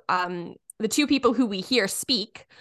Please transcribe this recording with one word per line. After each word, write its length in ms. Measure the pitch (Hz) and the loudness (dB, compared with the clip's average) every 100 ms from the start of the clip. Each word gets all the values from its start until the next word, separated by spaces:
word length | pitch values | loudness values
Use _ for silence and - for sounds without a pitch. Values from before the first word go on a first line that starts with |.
| - | -2
um, 460 | 180 175 180 170 - - - | -2 0 -4 -8 -14 -20 -6
the 80 | 214 | -2
two 160 | 294 294 | 0 2
people 260 | 269 240 | 4 4
who 120 | 262 240 | 2 2
we 160 | 196 | -2
hear 260 | - 247 196 | 0 0 0
speak 600 | - - 247 - - - - | -2 -2 -4 -4 -14 -20 -20